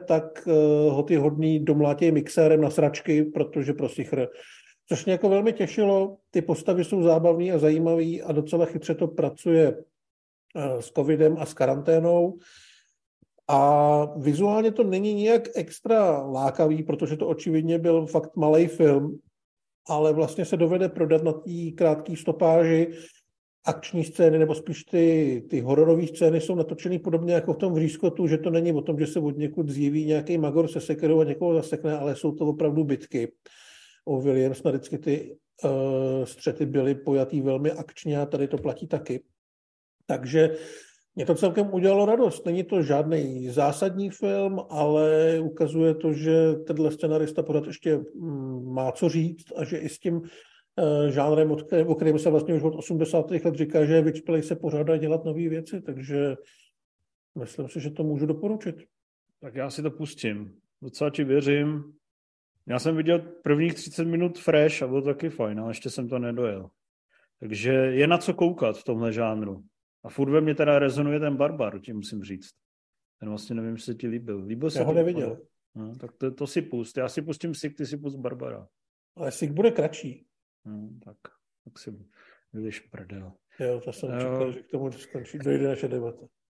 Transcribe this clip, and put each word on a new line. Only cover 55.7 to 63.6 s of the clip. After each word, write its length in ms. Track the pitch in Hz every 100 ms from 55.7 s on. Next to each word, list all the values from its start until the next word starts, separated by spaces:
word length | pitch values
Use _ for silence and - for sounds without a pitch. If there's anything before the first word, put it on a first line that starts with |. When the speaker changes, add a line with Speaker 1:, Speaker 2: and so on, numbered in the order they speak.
| 196
Speaker 1:
takže 540 | 165 135 135 143 143 131 - _ _ _ _ _ _ _ _ -
myslím 300 | 117 - 131
si, 100 | 165
že 100 | 143
to 140 | 147
můžu 220 | 156 147 151
doporučit. 500 | 151 202 214 175 160 - _ _ _ _ _
Speaker 2:
Tak 140 | 139 117
já 140 | 135
si 120 | -
to 100 | 151
pustím. 600 | 151 147 - 120 104 98 - _ _
Docela 280 | 131 - 147
ti 140 | 143
věřím. 600 | 139 139 139 143 147 151 147 - _ _ _ _ _ _ -
Já 120 | 123
jsem 160 | 156 160
viděl 240 | 156 170
prvních 540 | 170 - - 147